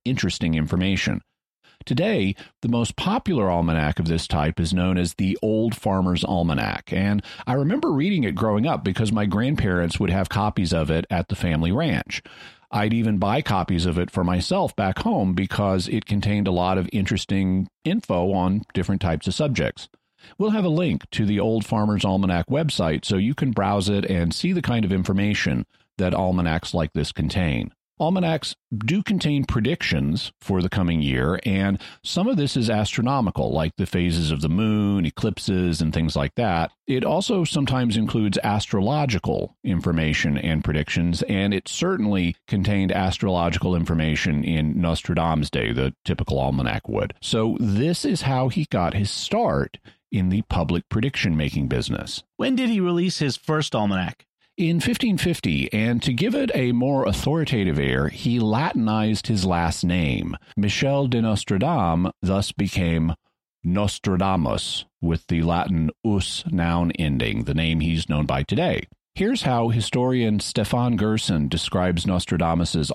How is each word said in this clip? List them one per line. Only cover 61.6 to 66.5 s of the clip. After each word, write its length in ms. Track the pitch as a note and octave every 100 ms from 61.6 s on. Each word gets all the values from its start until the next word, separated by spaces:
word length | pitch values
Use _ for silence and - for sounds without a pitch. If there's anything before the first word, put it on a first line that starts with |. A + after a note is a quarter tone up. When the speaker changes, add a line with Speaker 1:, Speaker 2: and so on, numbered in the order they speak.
| C#3 D#3 F2 E2 F#2 -
Speaker 1:
thus 300 | F2+ G2 G2+
became 640 | - F#3+ - E2+ E2 D#2+ E2 _ _ _ _
Nostradamus, 1200 | E2+ F#2+ G#2 - G#2 F2+ F#2+ F#2+ C2+ G#1+ - - - -
with 240 | E2 D#2+ -
the 160 | E2
Latin 480 | E2 E2+ - E2+ D#2 - A2+
us 360 | G2+ - -
noun 440 | E2+